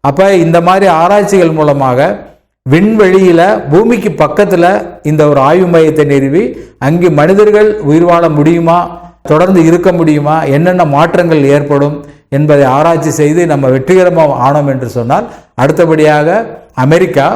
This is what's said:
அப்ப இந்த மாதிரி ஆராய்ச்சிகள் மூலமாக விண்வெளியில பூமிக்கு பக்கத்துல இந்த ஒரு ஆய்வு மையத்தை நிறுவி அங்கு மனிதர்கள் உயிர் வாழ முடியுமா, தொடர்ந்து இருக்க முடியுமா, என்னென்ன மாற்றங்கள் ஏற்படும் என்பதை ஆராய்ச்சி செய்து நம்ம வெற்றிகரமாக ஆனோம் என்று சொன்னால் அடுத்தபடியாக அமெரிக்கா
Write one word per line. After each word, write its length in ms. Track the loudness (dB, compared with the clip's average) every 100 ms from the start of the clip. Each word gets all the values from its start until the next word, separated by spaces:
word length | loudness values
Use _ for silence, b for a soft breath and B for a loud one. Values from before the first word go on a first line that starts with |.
அப்ப 320 | -4 0 2 2
இந்த 260 | 2 0
மாதிரி 260 | 2 2 2
ஆராய்ச்சிகள் 600 | 2 2 0 0 0 0
மூலமாக 480 | 0 0 0 -2 0 -2 -4 -14 _ _ _ -2
விண்வெளியில 760 | 0 2 2 2 4 4 2 2 -2 0
பூமிக்கு 400 | 0 0 -2 -4
பக்கத்துல 560 | -4 -4 0 0 2 0 0 -6 -10
இந்த 240 | -6 0 0
ஒரு 120 | 2
ஆய்வு 280 | 2 2 2
மையத்தை 380 | 2 2 0 0
நிறுவி 380 | 0 0 -2 -4 B B B
அங்கு 300 | -4 0 0
மனிதர்கள் 600 | 0 2 2 2 2 0 -2
உயிர் 240 | -2 0
வாழ 260 | 2 0 0
முடியுமா, 480 | 0 0 0 0 0 -2 -12 -20 _
தொடர்ந்து 420 | -2 0 2 2 2
இருக்க 260 | 2 0
முடியுமா, 520 | 0 0 0 -2 -2
என்னென்ன 420 | -2 0 0 0 0
மாற்றங்கள் 580 | 0 0 0 0 0
ஏற்படும் 540 | 2 0 0 -2 -2 -6 B B _
என்பதை 340 | -4 0 2 2
ஆராய்ச்சி 460 | 0 0 0 -4
செய்து 340 | -2 0 0 -2
நம்ம 220 | -2 0
வெற்றிகரமாக 680 | -2 0 2 2 2 0 0
ஆனோம் 280 | -2 0 -2
என்று 220 | -4 -6
சொன்னால் 360 | -6 -2 -4 -4 B B -4
அடுத்தபடியாக 720 | -2 0 0 2 2 2 0 -2 -6 -14 -14
அமெரிக்கா 540 | -4 0 0 0 0 -2